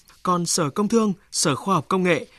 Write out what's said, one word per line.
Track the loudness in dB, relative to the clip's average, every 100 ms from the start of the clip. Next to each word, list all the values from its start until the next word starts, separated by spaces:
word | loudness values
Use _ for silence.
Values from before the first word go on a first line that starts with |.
| _ -6
Còn | -2 -2 0
Sở | -2 -2
Công | -2 0
Thương, | 2 2 -2 _
Sở | -2 -2 -2
Khoa | 0 -2
học | 0
Công | 0
nghệ | 2 0 -4